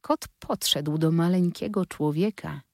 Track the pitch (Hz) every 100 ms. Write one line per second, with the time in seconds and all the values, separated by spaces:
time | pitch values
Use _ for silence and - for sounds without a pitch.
0 | - 302 - _ - 226 - 143 147 156
1 | 160 165 170 185 175 - - 202 180 -
2 | 151 151 208 - 160 147 -